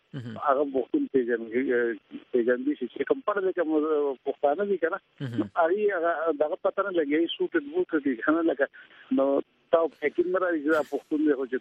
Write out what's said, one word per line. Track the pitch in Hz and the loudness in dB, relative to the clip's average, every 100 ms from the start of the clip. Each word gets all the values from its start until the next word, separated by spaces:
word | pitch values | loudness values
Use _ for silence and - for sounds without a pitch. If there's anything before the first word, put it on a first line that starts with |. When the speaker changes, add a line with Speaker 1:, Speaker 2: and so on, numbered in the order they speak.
| - | -6
Speaker 1:
مهم. | 139 117 107 | -12 -10 -4
Speaker 2:
هغه | 147 135 | 0 2
پښتون | 143 131 - 151 135 | 2 -2 -2 -2 2
پېژن-، | 131 120 117 113 120 135 120 | 0 2 -2 -2 -2 0 2
آه، | 117 104 _ - - | 0 -4 _ -20 -4
پېژندي | 123 120 123 127 - | 0 2 0 -2 -4
شي. | 120 | -6
چې | - | -6
کوم | 139 143 - | -2 -2 -2
پړ | 202 | -2
دی، | 185 | -2
که | - | 0
مز-، | 156 156 156 147 143 127 139 | 0 0 2 0 0 -4 -6
پښتانه | - 143 156 | 0 0 2
دي | 202 185 | 0 0
که | 165 | -2
نه، | 190 _ - | -4 _ -10
Speaker 1:
مهم. | 139 117 202 - | -6 -4 -4 2
Speaker 2:
هغوی | 165 202 208 | 2 4 2
هغه | 185 165 151 165 | 2 0 0 -2
دغه | 147 151 185 | 0 -2 0
پته | 196 196 | -2 -2
نه | 196 | -2
لګوي، | 170 143 151 170 - | 0 0 0 0 -2
سوټ | 180 165 143 | -2 -2 -2
بوټ | 175 180 156 | -4 0 0
دي | 139 113 | 0 -2
که | 110 | 0
نه، | 160 | 2
لکه | 165 143 135 - - - - | 2 0 -2 -4 -20 -16 -2
نو | 131 135 139 - _ - | 0 2 0 -2 _ 0
تا | 165 160 | 2 2
په | - 147 | -2 -4
یقین | - 175 | 0 0
نه | 180 | 0
راځي | 180 160 | 0 0
چې | 143 | 2
دا | 160 | 0
پښتون | 139 139 - 151 | 0 -6 -4 0
دی، | 151 | 2
خو | 135 131 | 2 0
چې | 127 | -2